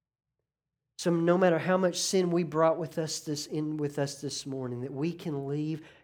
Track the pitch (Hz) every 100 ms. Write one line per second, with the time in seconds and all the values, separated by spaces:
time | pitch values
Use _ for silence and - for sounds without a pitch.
0 | _ _ _ _ _ _ _ _ _ -
1 | 175 170 170 175 185 165 156 185 180 170
2 | - 190 180 170 165 156 160 160 151 -
3 | 156 - 160 147 - 156 151 151 143 147
4 | 139 - 139 - 143 135 123 123 131 131
5 | 165 170 175 143 139 147 151 151 - -